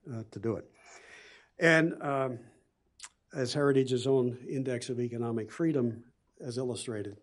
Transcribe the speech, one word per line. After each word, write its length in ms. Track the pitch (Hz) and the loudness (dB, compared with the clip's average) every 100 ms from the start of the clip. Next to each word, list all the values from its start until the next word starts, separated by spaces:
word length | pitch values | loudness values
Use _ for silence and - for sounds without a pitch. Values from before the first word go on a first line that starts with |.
| - | -8
uh, 120 | 117 107 | -10 -10
to 80 | 101 | -4
do 160 | 113 98 | -2 -2
it. 140 | - _ - - - - - - _ - | -6 _ -20 -20 -20 -20 -20 -20 _ 2
And, 420 | 165 160 165 - | 6 6 4 0
um, 380 | 147 139 131 120 - _ _ _ _ _ - _ _ | -2 0 0 -4 -14 _ _ _ _ _ -20 _ _
as 200 | 151 120 | -4 -2
Heritage's 520 | 147 143 135 131 127 131 | 2 4 4 4 2 4
own 320 | 135 123 120 123 | 4 2 -2 -6
Index 420 | 135 131 120 - | -4 -2 -4 -4
of 100 | 123 | -4
Economic 520 | 120 120 117 113 107 | -4 -2 -2 -2 -4
Freedom 520 | - 165 143 120 113 - _ _ _ | -2 0 2 0 -2 -12 _ _ _
has 180 | 135 117 | -8 -4
illustrated 600 | 127 117 - 107 101 98 | -4 -4 -6 -6 -8 -12